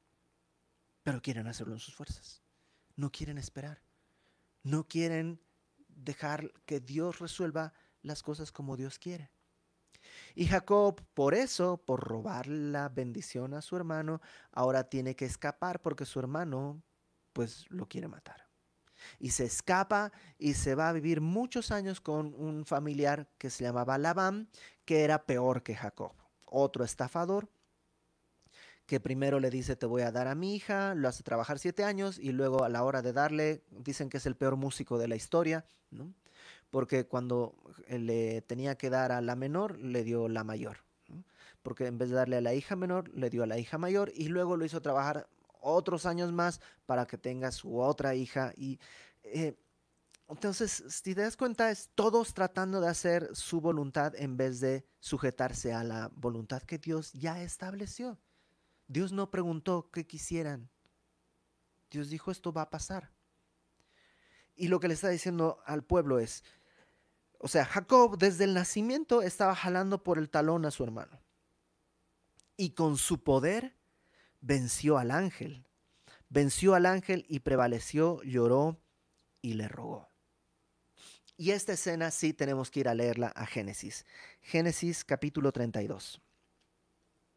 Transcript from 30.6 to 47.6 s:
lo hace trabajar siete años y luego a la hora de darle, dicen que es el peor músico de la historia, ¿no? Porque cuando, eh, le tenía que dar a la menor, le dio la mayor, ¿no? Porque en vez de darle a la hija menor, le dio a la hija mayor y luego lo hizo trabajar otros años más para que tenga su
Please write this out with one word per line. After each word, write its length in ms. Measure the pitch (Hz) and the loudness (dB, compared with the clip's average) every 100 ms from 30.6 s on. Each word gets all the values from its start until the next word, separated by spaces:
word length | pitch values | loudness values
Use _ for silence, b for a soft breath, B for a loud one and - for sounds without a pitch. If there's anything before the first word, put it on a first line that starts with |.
| - 196 196 180 | -2 -2 0 0
lo 140 | 131 | -2
hace 140 | 120 | -2
trabajar 360 | - 117 113 143 | -2 -2 0 -2
siete 260 | 180 - 202 | -2 0 0
años 340 | 196 196 180 | 0 -2 -4
y 140 | 139 | -4
luego 320 | 127 135 131 123 | 0 2 4 2
a 60 | |
la 140 | 120 127 | 2 2
hora 180 | 135 | 2
de 100 | 123 | 0
darle, 520 | 123 147 151 156 156 - | 2 2 2 0 0 -8
dicen 380 | 101 123 135 135 | -12 -8 -6 -6
que 80 | 135 | -4
es 100 | 135 | -4
el 100 | 127 | 0
peor 200 | 135 135 | 2 2
músico 420 | 135 - - 120 | -2 -4 -2 -2
de 100 | 117 | 0
la 80 | 113 | -2
historia, 500 | - 165 160 160 160 b _ | 0 2 2 0 -4 b _
¿no? 240 | - 151 190 B B B B _ | -16 -16 -18 B B B B _
Porque 360 | 131 123 131 123 | -2 2 0 0
cuando, 500 | 127 123 123 120 - - - - | -2 0 0 0 -6 -20 -20 -8
eh, 120 | 123 | -4
le 440 | 117 117 113 113 | 0 2 2 -2
tenía 340 | - 123 135 135 | -4 -4 -4 -2
que 140 | 135 | 0
dar 220 | 131 127 | 2 2
a 80 | 123 | 0
la 160 | 120 123 | -2 -2
menor, 420 | 135 160 208 165 | -2 -2 -2 -4
le 260 | 127 123 113 | -4 -2 0
dio 240 | 117 113 | 0 0
la 140 | 113 | -2
mayor, 360 | 110 110 110 104 _ _ - | -4 -6 -8 -10 _ _ -20
¿no? 160 | 165 185 B B B | -18 -18 B B B
Porque 240 | - 120 123 | -10 -4 -2
en 120 | 120 | 0
vez 120 | 123 | 2
de 60 | 127 | 4
darle 200 | 127 123 | 4 2
a 40 | |
la 140 | 117 127 | 2 0
hija 220 | - 190 | -2 -2
menor, 320 | 180 180 170 - | 0 -2 -2 -4
le 140 | 127 | -2
dio 120 | 117 | 0
a 40 | 113 | 0
la 120 | 113 | -2
hija 200 | 117 160 | -4 -4
mayor 340 | 180 196 202 - | 0 2 0 -2
y 140 | 156 | -2
luego 280 | 180 180 175 | 0 2 0
lo 80 | 160 | -2
hizo 160 | 165 | -2
trabajar 480 | 143 135 139 151 - _ _ _ | 0 2 2 -2 -6 _ _ _
otros 460 | 135 165 180 170 180 | 2 4 4 0 0
años 260 | 170 175 | 0 0
más 280 | 170 175 165 B B - | 2 0 -2 B B -2
para 200 | 127 120 | 0 0
que 120 | - | -4
tenga 320 | - 127 131 | -6 -4 -4
su 280 | - | -6